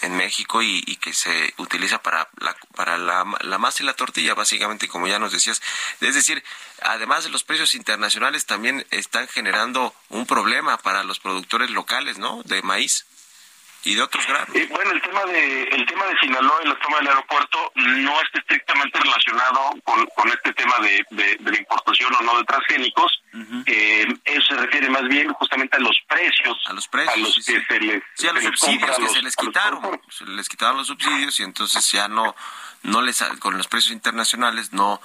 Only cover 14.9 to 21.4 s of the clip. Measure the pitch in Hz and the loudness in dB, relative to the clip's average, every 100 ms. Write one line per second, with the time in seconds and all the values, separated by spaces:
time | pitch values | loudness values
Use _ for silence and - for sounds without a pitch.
14.9 | - - 202 190 170 143 135 127 131 - | 0 0 -2 0 2 2 0 0 0 0
15.9 | - 196 165 147 131 131 156 156 143 151 | 0 0 0 2 4 4 4 2 -2 0
16.9 | 151 143 135 - 147 143 160 165 - 131 | 0 4 2 2 0 0 -2 -4 0 2
17.9 | 131 135 147 156 151 - - - 147 139 | 2 2 2 0 -2 0 0 2 0 0
18.9 | 156 143 120 - - - 135 135 143 - | 0 2 2 2 2 2 2 2 -2 0
19.9 | 120 - - 113 120 - - - 123 104 | 2 2 2 2 2 -2 0 2 2 4
20.9 | 104 104 107 104 98 | 2 0 -2 0 0